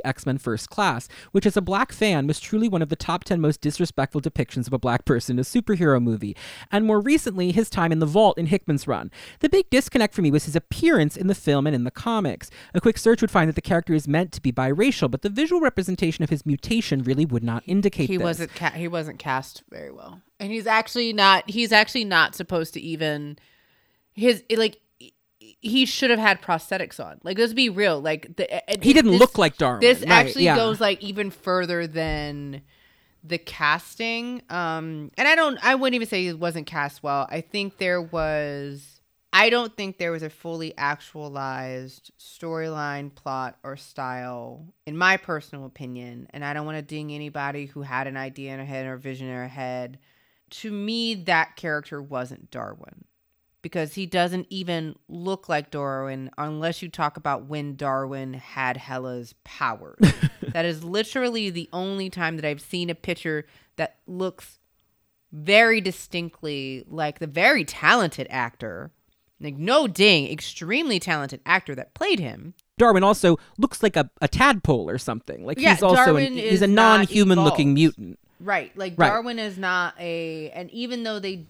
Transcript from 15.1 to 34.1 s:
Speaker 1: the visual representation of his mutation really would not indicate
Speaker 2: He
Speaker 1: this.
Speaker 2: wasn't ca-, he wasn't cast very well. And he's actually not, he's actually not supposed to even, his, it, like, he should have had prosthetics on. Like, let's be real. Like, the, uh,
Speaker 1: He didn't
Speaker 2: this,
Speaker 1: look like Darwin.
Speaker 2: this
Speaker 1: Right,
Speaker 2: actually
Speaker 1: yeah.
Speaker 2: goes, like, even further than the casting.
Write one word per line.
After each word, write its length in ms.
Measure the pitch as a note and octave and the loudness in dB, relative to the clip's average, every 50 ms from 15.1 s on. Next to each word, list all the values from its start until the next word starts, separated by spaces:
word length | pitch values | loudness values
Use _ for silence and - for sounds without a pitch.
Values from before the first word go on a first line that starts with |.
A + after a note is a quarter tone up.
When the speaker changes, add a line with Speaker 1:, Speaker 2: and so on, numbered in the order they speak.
| A#2+ C3+ - | 0 -2 -4
Speaker 1:
the 60 | G3+ | -2
visual 320 | G3+ B3 D#4 D#4+ F4+ F4 | -2 0 0 2 2 2
representation 600 | D#4+ B3+ - G3 F3+ F#3 F3+ - F#3+ E3 D#3 - D#3+ | 2 2 0 0 -2 -2 -2 -2 -2 -2 0 0 -2
of 60 | - | -2
his 160 | D#3+ C#3+ - | -2 -2 0
mutation 560 | D3+ C#3+ - - - A3+ A3+ - - C#3+ C3+ | -2 -2 -2 -2 -2 -2 0 0 0 -2 0
really 240 | A#2+ B2+ C3 C#3 D#3+ | 0 0 0 0 0
would 180 | D3+ B2 A#2 A#2 | 0 0 -2 -2
not 200 | A#2 A#2 A#2 - | -2 -4 -4 -2
indicate 420 | D#3+ F#3 G3+ G3 G3+ - - D3 - | 0 0 2 2 2 0 0 -2 0
Speaker 2:
He 60 | F#3+ | 0
Speaker 1:
this. 60 | F3 E3+ | 0 -2
Speaker 2:
wasn't 300 | E3+ D#3+ D3+ E3+ - - | -2 -2 -4 -6 -8 -6
ca-, 160 | - E3+ D#3 - | -4 -4 -4 -2
he 120 | E3 E3+ | -4 -8
wasn't 300 | E3+ F3 E3 D#3 D3+ - | -6 -4 -6 -6 -8 -10
cast 460 | - - D3 C3 C3 C3 - - - - _ | -10 -6 -4 -4 -4 -4 -8 -16 -20 -20 _
very 200 | - D#2+ D2+ C#2 | -18 -16 -16 -16
well. 300 | C2+ - - - F3 F#3 _ _ _ - | -16 -18 -20 -20 -20 -20 _ _ _ -12
And 120 | G#3 G3 | -10 -8
he's 160 | A3 A3+ G3 | -6 -4 0
actually 440 | A3+ A3 A3 A3+ - - B3 A#3 A3+ | 2 2 2 2 0 -2 -4 -2 0
not, 380 | A3 G#3 G3 G3 F#3+ F3+ - - | 2 6 6 8 8 6 4 0
he's 220 | G3 A#3 A#3 G#3+ | -2 0 2 6
actually 340 | A3+ G#3+ A3 - - B3+ A3 | 6 6 6 4 0 -4 0
not 300 | G3+ F3+ E3 D#3 - - | 2 4 4 4 4 0
supposed 400 | - F3 - F#3+ E3 D#3+ - - | -6 -6 -4 -2 -2 -2 -4 -8
to 40 | E3 | -12
even, 600 | - E3 D#3+ D#3 D#3+ D#3 D3 D3 D3 D3 D3 - _ _ _ _ _ _ _ _ _ _ _ _ _ _ - | -10 -8 -6 -4 -2 -2 -2 -4 -6 -10 -14 -16 _ _ _ _ _ _ _ _ _ _ _ _ _ _ -4
his, 300 | G#3 A3 B3 A#3 - - | 0 2 2 2 2 0
it, 120 | - A3+ A3+ | -4 -2 0
like, 200 | A3+ G#3 - _ _ _ _ _ - - _ _ _ _ _ _ _ G#2+ _ _ | 0 -2 -2 _ _ _ _ _ -20 -20 _ _ _ _ _ _ _ -20 _ _
he 260 | - A3 A#3 C4 C4 | -6 -2 0 0 0
should 240 | F#3 - - C#4 B3 | 0 0 0 2 2
have 80 | A#3+ G#3+ | 2 4
had 220 | A3 G#3 F#3+ - | 4 2 2 2
prosthetics 640 | - - E3+ D#3+ - - G3 F#3+ E3+ - - - G#2+ | 0 -2 -2 -2 -2 -4 -6 -6 -6 -8 -12 -14 -16
on. 160 | D#2+ D2+ - - | -16 -16 -12 -10
Like, 140 | E3+ F#3+ G#3 | -6 -2 0
let's 140 | A#3 A3 A3 | 0 0 2
be 160 | C4 C4 A#3 | 2 0 0
real. 300 | F3+ F#3+ G#3 F#3+ D#3+ C#3+ | 2 2 2 2 2 0
Like, 360 | C#3+ D#3+ D#3 D#3 - - E3+ | -2 -4 -4 -4 -6 -10 -8
the, 160 | - F#3+ - - | -6 -6 -4 -6
uh, 200 | - - - G3+ G3 | -6 -4 -4 -4 2
Speaker 1:
He 120 | - B3+ C#4 | 6 8 8
didn't 180 | D#4 A#3 A3 | 8 8 8
Speaker 2:
this, 80 | F3 G3 | 8 8
Speaker 1:
look 180 | B3+ - - - | 8 6 6 4
like 180 | F3+ D#3 - | 2 2 2
Darwin. 240 | - D#3 B2+ B2 - | 2 0 0 2 4
Speaker 2:
this 200 | A#3+ A#3+ B3+ - | 6 6 6 4
Speaker 1:
Right, 80 | - D#3+ | 4 6
Speaker 2:
actually 340 | F3+ A3+ A#3+ C3 A#2 C4+ - | 6 6 6 4 2 2 4
Speaker 1:
yeah. 120 | E3+ - | 4 4
Speaker 2:
goes, 240 | - A3+ A3 A3 G3+ | 4 2 0 0 0
like, 220 | A3 G3+ G3 - | 0 0 0 -2
even 300 | G3+ G3 F#3+ G#3 G3+ G3 | -6 -8 -6 -6 -6 -6
further 560 | - - - F#3+ F3+ F#3 F3+ E3+ F3 E3+ E3+ | -8 -8 -4 -2 -2 0 0 -2 -2 -4 -4
than 760 | D#3+ D3+ D#3+ D#3+ D#3 D#3 D3+ D3 D3 D3 C#3+ C#3+ C#3+ C#3 C#3 - _ _ _ _ _ _ _ _ _ _ _ - | -4 -4 -4 -4 -4 -4 -4 -6 -8 -10 -10 -10 -12 -12 -14 -16 _ _ _ _ _ _ _ _ _ _ _ -10
the 140 | D#3 F3 E3+ | -8 -8 -8
casting. 1040 | - - - - D#3 D3 D3+ F3 - - - - A3+ A3+ | -8 -10 -6 0 2 2 2 0 -2 -10 -10 -8 -6 -6